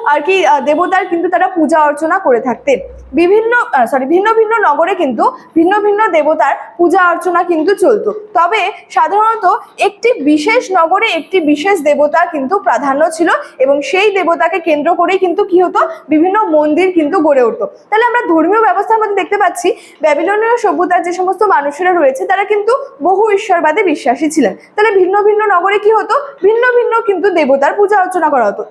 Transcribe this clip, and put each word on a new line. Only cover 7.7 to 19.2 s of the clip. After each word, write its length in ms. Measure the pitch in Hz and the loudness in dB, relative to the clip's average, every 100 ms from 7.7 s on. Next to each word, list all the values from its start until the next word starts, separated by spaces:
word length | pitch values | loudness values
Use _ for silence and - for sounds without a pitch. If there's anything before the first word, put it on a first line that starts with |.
চলতো। 380 | 403 349 214 208 - - | 0 2 2 -2 -6 -4
তবে 380 | 359 349 440 370 - - | -2 0 0 -4 -6 -6
সাধারণত 560 | - 320 392 440 440 359 453 - - | -2 0 2 0 0 -2 -2 -6 -4
একটি 440 | 370 - 453 480 | -4 0 -2 0
বিশেষ 500 | 277 302 381 466 480 | 0 0 2 0 0
নগরে 340 | 370 320 370 440 | 0 2 0 0
একটি 340 | 339 285 381 | -4 -4 -2
বিশেষ 420 | 302 294 349 403 | 0 0 0 0
দেবতা 440 | 294 277 294 320 349 | 0 0 2 0 0
কিন্তু 320 | 311 262 392 | -2 -4 -2
প্রাধান্য 520 | 392 339 277 269 330 | 0 -2 0 0 0
ছিল 180 | 330 349 554 - - | 0 0 0 -4 -2
এবং 240 | 269 285 | 0 0
সেই 280 | 285 370 415 | 0 0 0
দেবতাকে 480 | 392 330 339 339 370 | 0 0 0 0 -2
কেন্দ্র 360 | 339 294 294 | -2 0 0
করেই 240 | 339 339 381 | 0 0 0
কিন্তু 260 | 370 339 | -2 -4
কি 180 | 403 349 | -2 0
হতো? 260 | 349 330 - - - | 2 0 -2 -4 -2
বিভিন্ন 340 | 302 349 403 | 0 2 0
মন্দির 500 | 403 311 302 302 381 | 0 2 2 2 0
কিন্তু 280 | 349 294 349 | 0 0 0
গড়ে 220 | 302 277 | 2 2
উঠতো। 240 | 240 - 202 - - | 2 0 -6 -10 -4
তাহলে 140 | 427 | 0
আমরা 160 | 480 466 480 | 0 0 0
ধর্মীয় 320 | 330 320 427 | 0 2 2
ব্যবস্থার 380 | 440 359 403 440 | 2 0 0 0
মধ্যে 160 | 427 | 0
দেখতে 220 | 403 | -2